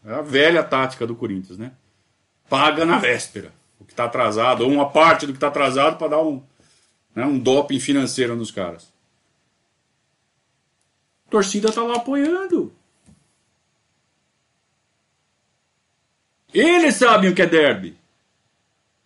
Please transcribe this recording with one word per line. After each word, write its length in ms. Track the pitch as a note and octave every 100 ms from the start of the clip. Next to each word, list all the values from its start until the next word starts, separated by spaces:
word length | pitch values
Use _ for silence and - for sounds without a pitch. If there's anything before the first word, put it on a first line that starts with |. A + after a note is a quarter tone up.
É 100 | G#2+
a 80 | C3
velha 400 | D3+ C3+ D#3 E3+
tática 440 | - C3+ C3 - A#2
do 80 |
Corinthians, 440 | A#2 A2+ F#2+ F#2 F#2
né? 140 | B2+ - _ _ _ _ _ _ _
Paga 380 | C3+ D3+ D3 E3
na 120 | C3+
véspera. 540 | B2 A2+ - G#2 E2+ _ _ _
O 60 |
que 100 | G2
tá 100 | -
atrasado, 580 | A#2 B2+ A2+ G#2+ B2 A#2
ou 80 | B2+
uma 180 | C#3+ C#3
parte 380 | D#3 E3 D#3 D3
do 60 |
que 60 | C3+
tá 100 | D3
atrasado, 500 | D3 C3+ C3 D#3 E3
pra 100 | D#3
dar 140 | D3+
um, 200 | D#3+ C3+ - _ _ _ _ _ _
né, 100 | A2
um 140 | C#3 C3
doping 400 | B2+ C#3 C#3+ C3+
financeiro 560 | - C#3 B2+ - B2
nos 160 | A#2 A2
caras. 420 | G#2 F2+ E2 _ _ _ _ _ _ _ _ _ _ _ _ _ _ _ _ _ _ _ _ _ _ _ _ _
A 40 |
torcida 400 | G#3+ G3 G3+ G#3+
tá 120 | A#3
lá 140 | A#3 A#3
apoiando. 760 | C4+ C#4 D4 F#4 F#4+ D#4 - - _ _ _ _ _ _ _ _ _ _ _ _ _ _ _ _ _ _ _ _ _ _ _ _ _ _ _ _ _ _ _ _ _ _ _ _ _
Eles 440 | F#3+ D#4 F4 D#4 -
sabem 340 | A#3+ G#3 F#3+
o 40 |
que 80 | F3+
é 40 | E3
derby. 500 | D#3+ C#3+ G2+ E2+ - _ _ _ _ _ _ _ _ _ _